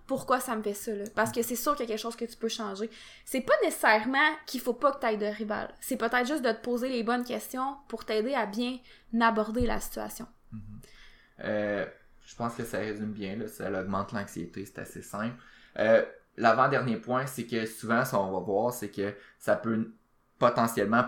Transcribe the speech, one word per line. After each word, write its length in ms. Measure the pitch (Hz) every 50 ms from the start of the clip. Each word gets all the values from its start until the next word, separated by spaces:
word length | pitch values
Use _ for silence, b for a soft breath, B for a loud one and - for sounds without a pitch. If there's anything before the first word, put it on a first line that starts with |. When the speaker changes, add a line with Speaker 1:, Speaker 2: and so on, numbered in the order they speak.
| B -
Speaker 1:
Pourquoi 320 | 269 254 - - 247 254
ça 160 | 254 269 226
me 60 | 220
fait 120 | 208 208 202
ça, 180 | - - 233
là ? 120 | 208 202 202 214 -
Parce 160 | - 226 233
que 120 | - 240
c'est 120 | 233 - 247
sûr 200 | - - 202 190
qu'il 100 | - 240
y 20 | 220
a 40 |
quelque 100 | 208 214
chose 140 | 226 233 226
que 80 | - 240
tu 120 | 220 -
peux 120 | - 226 226
changer. 420 | 220 - 220 202 196 190 220 226 B B B B B B B
C'est 180 | - - 262
pas 120 | 254 453 587 622
nécessairement 560 | 453 320 - - - 247 214 220 220 254 269 277 302 311 311 - -
qu'il 160 | - - 247
faut 140 | - 247 233
pas 160 | - 294 277
que 80 | 277 -
t'ailles 200 | 262 226 214 208
de 80 | 208
rival. 460 | 208 208 208 220 208 208 208 - - - -
C'est 160 | - - 269
peut-être 300 | 214 226 226 240 247 247
juste 160 | 233 302 302
de 80 | 247 233
te 100 | 220 220
poser 280 | - 240 240 233 247 269
les 160 | 262 233 214
bonnes 200 | 226 247 247 240
questions 520 | 247 - 214 - - - 254 262 277 285 277 -
pour 180 | - 233 226 -
t'aider 300 | - 214 214 214 262 277
à 100 | 254 214
bien 320 | 196 196 226 247 247 262 247 b b b b b b 226 226
aborder 460 | 233 226 220 214 214 220 214 247 240
la 120 | 220 220 214
situation. 480 | - - - - 214 107 - - - - - _ _ -
Speaker 2:
Mhm. 100 | 113 107 101 104 104 117 b b b b b b b b b b b - -
Euh, 400 | 104 107 104 104 104 104 98 - - - - - _ - - -
je 100 | - -
pense 180 | - 117 117 -
que 100 | - 117
ça 140 | - - 95
résume 340 | 104 107 104 104 107 107
bien, 240 | 104 107 98 95 98
là, 120 | 113 104 -
ça 220 | - - - 95
augmente 420 | 98 95 92 98 98 98 98 -
l'anxiété, 520 | 120 101 98 - - - 85 87 - 98 98
c'est 160 | - - -
assez 220 | - - - -
simple. 320 | - - - 101 110 120 - B B B B B B B B -
Euh, 240 | 107 110 - - - - - - _ _ _
l'avant-dernier 600 | - 117 113 - 131 131 135 135 123 123 123 113
point, 300 | - - 120 123 131 135
c'est 180 | 139 - 123 117
que 200 | - 117 113 110
souvent, 380 | 110 - - 113 110 117 120 135
ça, 140 | 135 131 101
on 120 | 95 95
va 60 | 95 92
voir, 320 | 87 104 95 101 113 123
c'est 180 | 123 - 104 101
que 220 | - 101 98 101 101 B B B B _
ça 180 | - 110 104
peut 340 | - - 113 110 110 117 - - _ _ _ _ _ _ _ _ -
potentiellement 640 | 120 120 117 127 117 113 - 117 101 101 113 120 127